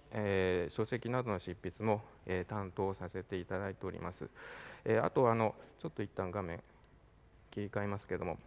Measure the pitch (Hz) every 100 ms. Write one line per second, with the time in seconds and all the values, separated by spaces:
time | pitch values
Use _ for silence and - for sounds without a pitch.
0 | - 113 104 98 92 90 85 - 110 117
1 | 117 127 117 101 - - 92 - 110 104
2 | - - - 92 90 107 95 - 98 95
3 | 90 95 92 95 85 95 98 92 95 85
4 | 87 - - - - - - - - 110
5 | - - 120 113 110 - - - 160 -
6 | 101 - 92 101 90 85 - - - -
7 | - - - - - - 104 104 101 101
8 | - 90 90 -